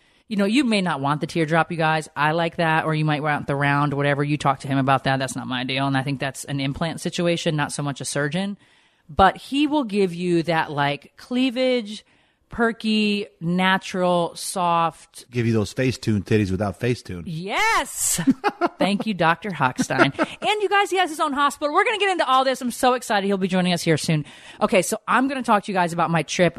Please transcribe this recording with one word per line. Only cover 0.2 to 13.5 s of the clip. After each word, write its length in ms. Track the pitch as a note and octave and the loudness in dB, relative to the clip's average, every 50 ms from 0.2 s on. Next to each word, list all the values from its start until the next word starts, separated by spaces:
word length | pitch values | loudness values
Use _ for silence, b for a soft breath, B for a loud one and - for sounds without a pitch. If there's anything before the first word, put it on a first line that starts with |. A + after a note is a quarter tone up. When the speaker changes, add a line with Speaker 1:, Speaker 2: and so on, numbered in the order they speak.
| B | B
Speaker 1:
you 100 | B A3 | B 0
know, 80 | G3 G3+ | 0 2
you 180 | G3+ A3 C#4+ C#4+ | 2 2 2 2
may 180 | A3+ A3 G3+ | 2 0 0
not 180 | F#3 F3 D3+ C3+ | 0 0 -2 -2
want 200 | C3+ C#3 D3+ C#3+ | 0 -2 0 -2
the 60 | D#3+ | -4
teardrop, 440 | C#3+ - E3+ D#3+ D3 E3 E3 D#3+ - | -4 -2 -2 0 2 2 0 0 0
you 60 | F3 | -2
guys. 300 | D#3 D#3+ D#3 D#3 D#3 D3 - - | -2 0 0 0 0 -4 -6 -4
I 160 | C#3 D3 D3+ D#3 | 0 0 2 2
like 240 | E3+ E3+ E3+ - | 0 -2 -2 -2
that, 280 | - E3+ D#3+ D#3+ D#3+ - | 0 0 2 2 2 0
or 80 | D#3+ D#3 | 0 0
you 120 | D#3 D#3 | 0 2
might 180 | D3+ D3 C3+ D3+ | 0 0 0 0
want 240 | D3+ D3 C#3+ - | -2 -2 -2 -2
the 80 | - C#3+ | -4 -2
round, 380 | C#3 C#3+ C#3+ C#3+ C#3+ D3 D3 C#3 | 0 0 2 2 2 2 0 0
whatever. 280 | C#3+ C#3+ C#3+ C#3+ C#3 D3 | 0 0 0 0 0 0
You 140 | D3 D3+ | -2 -2
talk 220 | C#3+ - C#3+ C3+ - | 0 0 0 0 -2
to 80 | - | -4
him 100 | C3+ C3+ | -2 0
about 280 | C#3 C3 C3+ C3+ B2+ - | 0 2 2 2 2 2
that. 120 | C3+ C3+ | 0 -2
That's 180 | C3 C3+ B2+ - | 0 -2 -6 -8
not 120 | B2 A#2 | -8 -8
my 160 | A#2 B2+ B2 B2+ | -6 -6 -6 -4
deal. 240 | C3 C3 C3+ C#3 | -4 -4 -2 -2
And 100 | C#3 C3+ | 0 0
I 60 | C3 B2+ | 0 -2
think 160 | C#3+ C#3 B2+ | -2 -4 -4
that's 240 | C#3+ C3+ - - - | -4 -6 -6 -8 -10
an 140 | - C#3+ C#3 | -6 -6 -4
implant 420 | C3+ C#3 C3+ - F3 D#3+ - - | -4 -4 -4 -4 -4 -6 -6 -6
situation, 540 | - F3 - - F3 E3+ E3+ D#3+ - E3+ D3+ | -8 -6 -4 -2 0 0 0 0 0 -2 0
not 160 | D3+ C#3+ - | 0 -2 -4
so 100 | - - | -4 -6
much 180 | C#3+ C#3+ C3+ - | -6 -6 -6 -6
a 60 | C3+ | -8
surgeon. 520 | - - C#3+ D3 D3 D3+ F#3 G3 G3+ G3+ b b b b b b b b b b b | -4 -2 -2 -2 0 -2 -2 -4 -4 -8 b b b b b b b b b b b
But 280 | D3 - G3 F#3 - | 4 6 6 6 6
he 280 | - - - C4 C#4+ D4+ | 2 -10 -4 0 0 2
will 160 | C#4 D4 D4+ C4 | 2 2 0 0
give 300 | G3+ G3 G#3 F#3+ F3+ E3+ | 0 0 0 0 0 0
you 300 | E3+ F3+ F3+ F3 E3+ D#3 | -2 0 2 2 2 2
that, 280 | E3+ E3 D#3+ - - | 2 0 0 0 -2
like, 420 | D3 C#3+ C#3+ C#3+ C#3+ C#3+ - - _ | -2 0 0 0 -2 -4 -10 -20 _
cleavage, 880 | - - - B3 B3 C4 C4 A3 B3+ C4 B3+ B3 B3 G#3 G3+ G#3+ - _ b b b b b b b b - | -20 -12 -4 -2 0 0 0 0 0 0 2 2 0 -2 -6 -12 -16 _ b b b b b b b b -12
perky, 760 | - - A#3 A3+ A3+ - - A3 G#3+ G#3+ G#3+ G#3 G#3 G3+ G3+ - _ - | -4 0 0 0 0 -2 -2 0 2 2 2 2 0 -2 -4 -8 _ -8
natural, 920 | D#3+ E3+ | -4 -2